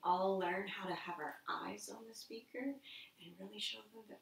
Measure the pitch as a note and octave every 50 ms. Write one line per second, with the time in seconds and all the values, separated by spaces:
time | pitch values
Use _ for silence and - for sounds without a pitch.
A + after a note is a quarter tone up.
0 | - F3 F3+ F#3 F#3+ G3 G3 F#3 F3+ F3 F3+ G3 G3+ F#3 F3+ F#3+ F#3+ F3+ E3+ -
1 | - E3+ D3+ D3 D3+ D3+ - - - D#3+ D3+ D3+ - F3+ G#3 G#3 - - A3 A3+
2 | A3+ A3+ A3+ - - - A3+ A3+ - - - B3 C4+ C#4 C#4 - - - - -
3 | - - - - E3+ F3 F3+ F#3 G3 G3+ G#3+ G#3 G#3 - G#3+ A3 G#3+ G#3+ A3+ A3+
4 | G#3+ - F#3+ -